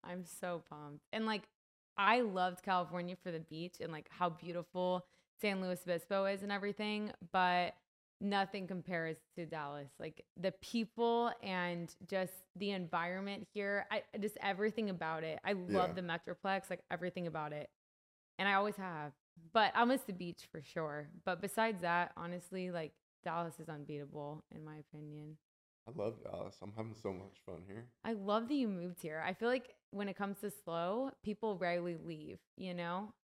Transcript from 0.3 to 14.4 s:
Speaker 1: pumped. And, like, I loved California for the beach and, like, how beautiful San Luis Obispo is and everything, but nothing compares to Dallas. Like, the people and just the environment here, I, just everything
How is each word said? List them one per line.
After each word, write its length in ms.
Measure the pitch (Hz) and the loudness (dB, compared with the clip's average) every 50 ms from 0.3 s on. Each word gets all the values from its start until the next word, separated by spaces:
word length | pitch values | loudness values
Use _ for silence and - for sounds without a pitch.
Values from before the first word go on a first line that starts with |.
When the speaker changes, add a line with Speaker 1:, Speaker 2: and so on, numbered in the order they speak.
| - - - 180 175 170 170 - | -10 -6 -4 -2 -2 -2 -4 -8
Speaker 1:
pumped. 360 | - 147 147 147 147 151 _ _ | -12 -12 -10 -10 -12 -12 _ _
And, 140 | - 220 220 | -4 -2 0
like, 240 | 220 220 202 - _ _ _ _ _ _ _ _ _ _ - | 0 0 0 -4 _ _ _ _ _ _ _ _ _ _ 4
I 240 | 196 196 226 247 | 6 8 8 8
loved 400 | 247 220 185 185 180 185 180 - | 6 4 4 2 2 2 0 -2
California 540 | - 208 190 180 175 160 170 180 175 175 185 | 0 4 4 4 4 2 -2 -4 -2 -4 -6
for 160 | 180 _ 185 | -6 _ -6
the 80 | 170 160 | -4 -4
beach 400 | 160 - 160 160 170 180 - - | -6 -8 -8 -6 -6 -8 -6 -6
and, 100 | - 165 | -6 -6
like, 180 | 165 151 151 - | -6 -8 -10 -12
how 200 | - - 180 175 | -2 2 2 2
beautiful 800 | 165 160 - 170 170 175 165 _ _ 185 180 180 180 180 180 _ _ _ _ _ _ _ | 2 0 -8 -6 -4 -4 -6 _ _ 0 2 4 2 2 0 _ _ _ _ _ _ _
San 180 | - 208 196 190 | 0 2 2 2
Luis 220 | 185 185 180 170 - | 0 0 -2 -2 0
Obispo 420 | 175 175 170 170 _ 202 196 196 | -2 -2 -2 0 _ 2 2 4
is 180 | 196 196 196 196 | 2 2 0 0
and 80 | 202 | -2
everything, 600 | 202 202 190 208 202 - 214 208 214 214 214 214 - - - 170 | -2 0 0 -2 -2 0 0 0 0 0 -2 -2 -6 -8 -14 0
but 440 | - 190 185 180 180 180 180 - - - _ _ _ _ _ _ _ _ | 4 6 6 8 8 6 4 2 0 -6 _ _ _ _ _ _ _ _
nothing 480 | - 202 202 196 196 190 - 202 190 165 | 0 2 4 4 4 2 0 -4 -4 -4
compares 500 | 190 185 160 - 185 170 165 160 160 160 _ _ _ | -4 -6 -4 -2 0 0 0 0 -2 -6 _ _ _
to 100 | - 170 | -8 -6
Dallas. 460 | 156 165 156 147 143 143 147 143 135 - - | -4 -4 -4 -4 -4 -4 -6 -8 -10 -10 -8
Like, 260 | 160 160 151 - - _ _ - | -8 -8 -8 -10 -20 _ _ -2
the 140 | 175 190 | -2 -2
people 840 | - - - - - 233 226 - _ - 233 233 233 233 233 240 - - | -2 -2 -12 -2 0 0 0 0 _ 2 4 4 6 6 4 2 0 -2
and 520 | - 190 185 185 180 175 175 170 170 160 - _ 190 | -4 -2 0 0 0 0 0 -2 -4 -6 -8 _ -8
just 400 | 175 196 190 185 175 - - - _ _ | -2 0 0 0 0 -4 -12 -20 _ _
the 160 | 180 208 202 | -4 -2 0
environment 760 | 202 185 180 165 180 170 165 175 180 190 196 202 202 196 214 - _ | 0 0 -2 0 0 0 2 2 0 -2 -2 -4 -4 -6 -8 -8 _
here, 340 | 208 202 202 202 202 196 - | -2 0 2 2 0 0 0
I, 140 | 214 214 - - - 214 | -2 -2 -2 -4 -6 -2
just 180 | 196 208 208 | -2 -2 -2
everything 500 | - | 0